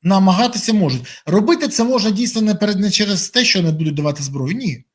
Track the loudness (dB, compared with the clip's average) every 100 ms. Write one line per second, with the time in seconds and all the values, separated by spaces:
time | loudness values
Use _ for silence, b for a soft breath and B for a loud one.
0 | 2 4 4 4 0 -2 -2 0 0 -2
1 | -8 B 0 2 4 0 0 0 0 2
2 | 0 0 -2 0 0 0 0 0 0 0
3 | 0 -2 0 0 0 0 0 0 -2 -2
4 | -4 -4 -6 -6 -4 -4 -4 -8 _